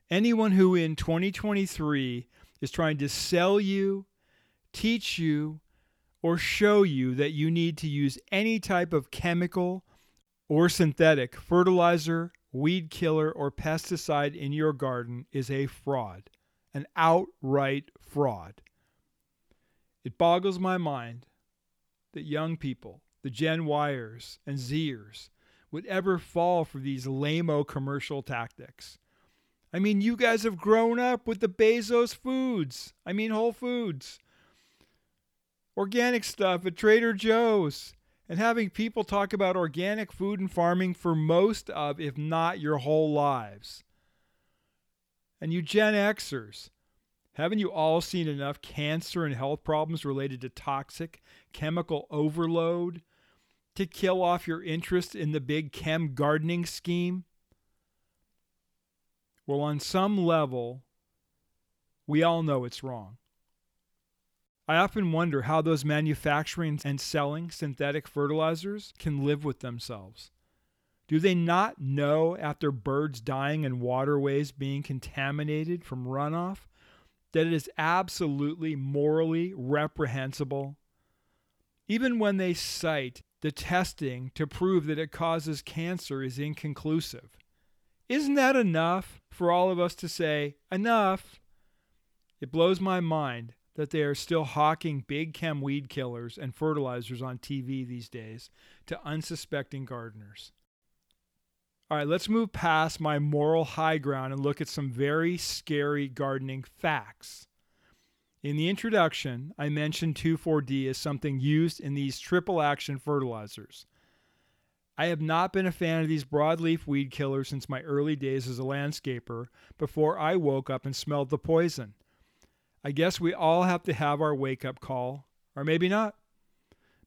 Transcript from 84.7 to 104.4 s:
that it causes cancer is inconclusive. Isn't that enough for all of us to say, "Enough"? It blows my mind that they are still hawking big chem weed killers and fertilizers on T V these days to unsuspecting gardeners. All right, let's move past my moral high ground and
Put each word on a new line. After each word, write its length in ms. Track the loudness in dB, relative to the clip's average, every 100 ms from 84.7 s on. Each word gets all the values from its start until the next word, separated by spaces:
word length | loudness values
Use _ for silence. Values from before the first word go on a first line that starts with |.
| 2 2
that 120 | -4
it 120 | -4
causes 500 | -4 -2 -2 -2 -8
cancer 640 | -8 -6 -4 -6 -6 -6
is 160 | -6 -6
inconclusive. 1000 | -6 -6 -8 -6 -2 -2 -2 -12 -20 _ _ _ _ _ _ _ -4
Isn't 260 | 0 2
that 200 | 4 6
enough 680 | 6 4 2 2 0 -4 -16 _
for 220 | 0 4
all 200 | 4 4
of 100 | 2
us 160 | 0 -2
to 120 | -8
say, 480 | -2 0 0 -2 -8 -6
"Enough"? 680 | -2 2 4 4 0 -6 -20 _ _ _ _ _ _ _ _ _ -14
It 120 | -4
blows 280 | 4 4 4
my 200 | 0 0
mind 540 | 0 -2 -2 -6 -12 -18 _
that 140 | -8 -4
they 140 | 0
are 120 | 0
still 300 | -2 0 0
hawking 580 | 0 2 2 2 -2 -4 -4
big 260 | -4 -4
chem 300 | -4 -4 -2
weed 260 | -2 -4 -4
killers 480 | -6 -6 -6 -10 -10
and 180 | -10
fertilizers 680 | -2 0 0 -2 -4 -8 -8
on 160 | -8 -10
T 240 | -8 -8
V 220 | -6 -6
these 260 | -8 -10 -12
days 400 | -14 -14 -16 -18 _ -20 -18
to 180 | -12 -10
unsuspecting 840 | -8 -6 -6 -10 -6 -6 -6 -10 -10
gardeners. 640 | -12 -12 -16 -20 -20 -20 _ _ _ _ _ _ _ _ _ _ _ _ _ -4
All 60 | -2
right, 100 | 0
let's 220 | -2 0
move 240 | 0 0
past 480 | -2 2 2 2 -2
my 180 | -2 0
moral 460 | 0 2 2 2
high 320 | 0 0 0 0
ground 380 | -2 -4 -4
and 80 | -4